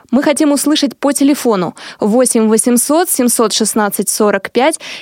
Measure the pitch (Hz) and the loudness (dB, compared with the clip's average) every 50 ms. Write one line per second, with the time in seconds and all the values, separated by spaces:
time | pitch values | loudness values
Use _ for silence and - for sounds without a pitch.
0 | - _ - 247 285 311 294 - 311 294 285 269 - 285 302 294 - 269 - _ | -8 _ -2 0 2 0 0 2 2 2 0 0 0 0 0 0 0 -2 -2 _
1 | - 277 285 - 285 277 294 - - 247 220 190 180 156 - - - - - - | -2 -2 0 2 2 2 2 2 0 0 0 0 -2 -4 -6 -10 -16 -16 -8 -4
2 | - 214 202 254 262 240 - 233 220 214 220 220 - 254 240 240 - - 285 320 | -2 0 2 2 2 2 2 2 2 2 2 2 2 2 0 0 0 0 0 0
3 | 370 359 - - 254 247 - - 233 214 - - 226 208 - 226 208 202 196 - | 0 0 0 0 0 0 0 0 0 0 0 -2 -2 -2 0 0 -2 0 -2 -4
4 | 202 - - - 220 208 196 196 - - - 233 254 311 320 - - - - - | -4 -4 -2 0 0 0 0 -2 -4 -4 -2 0 2 0 0 -2 -6 -14 -16 -14